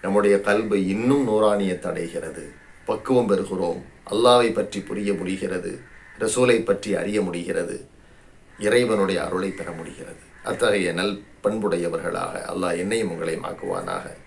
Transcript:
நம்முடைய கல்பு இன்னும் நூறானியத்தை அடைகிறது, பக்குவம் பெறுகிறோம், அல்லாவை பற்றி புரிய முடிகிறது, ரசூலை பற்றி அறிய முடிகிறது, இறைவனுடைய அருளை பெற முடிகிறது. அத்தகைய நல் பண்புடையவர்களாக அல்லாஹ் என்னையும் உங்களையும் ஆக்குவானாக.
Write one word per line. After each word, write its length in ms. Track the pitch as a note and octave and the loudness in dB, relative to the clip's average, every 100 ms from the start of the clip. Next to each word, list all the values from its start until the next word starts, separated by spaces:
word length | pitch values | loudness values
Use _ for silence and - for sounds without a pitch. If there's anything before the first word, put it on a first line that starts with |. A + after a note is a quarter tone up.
நம்முடைய 340 | F#2+ G2+ G2+ G2+ G2+ | 2 4 6 4 4
கல்பு 300 | G#2+ A2 G2+ F#2 | 2 2 0 2
இன்னும் 320 | G2+ A#2+ C#3+ B2 | 2 4 4 4
நூறானியத்தை 600 | G#2+ G#2+ G#2 G2 F2 F2+ | 4 4 4 0 -2 -4
அடைகிறது, 540 | E2+ E2+ E2 D#2+ D#2+ D2+ - - - | -6 -6 -8 -8 -12 -14 -18 -20 -14
பக்குவம் 440 | - A2 - B2+ A2 | -6 -4 2 2 4
பெறுகிறோம், 500 | F#2+ - F#2+ E2+ E2 - - - | 2 0 -2 -2 -4 -10 -18 -4
அல்லாவை 380 | G#2 A#2+ B2 A#2 | 4 8 8 6
பற்றி 280 | G#2+ G2 G2+ | 2 -2 -6
புரிய 300 | - G2+ G2+ | -6 -4 -2
முடிகிறது, 600 | F#2+ F#2 F#2+ F#2+ F#2 - - - - - - | -2 -2 -4 -4 -4 -6 -10 -16 -20 -20 -4
ரசூலை 380 | A2 B2 B2 A2+ G#2 | -2 4 4 4 2
பற்றி 220 | G2 G#2 F2+ | -2 0 -2
அறிய 160 | G2+ G#2 | 0 0
முடிகிறது, 560 | F#2+ E2+ F2 E2+ E2 - - - - - - - - - | -2 -4 -4 -4 -4 -8 -14 -20 -20 -20 -20 -20 -20 -4
இறைவனுடைய 600 | G#2+ B2 A#2+ G#2+ F#2+ F#2+ | 2 2 2 2 2 0
அருளை 260 | - F#2 G2 | -2 -4 -4
பெற 180 | F#2+ E2+ | -6 -12
முடிகிறது. 520 | E2 D#2+ - - - - - | -12 -12 -14 -16 -18 -20 -12
அத்தகைய 480 | - - A2 G2+ F2 F2 | -8 0 2 2 0 0
நல் 160 | G2+ G2 - - | -2 -4 -12 -4
பண்புடையவர்களாக 920 | G#2 A2 G2+ E2+ E2+ F2 E2+ F2 E2+ F2 - | -2 0 -2 0 -2 -4 -4 -4 -6 -6 -8
அல்லாஹ் 280 | F#2 F2+ E2+ | -4 -2 -2
என்னையும் 280 | F#2+ A2+ G2 | -2 -2 -2
உங்களையும் 340 | E2+ E2 E2 E2+ | -4 -6 -6 -8
ஆக்குவானாக. 560 | E2+ - F2+ E2+ F2+ - - | -8 -6 -6 -6 -8 -10 -16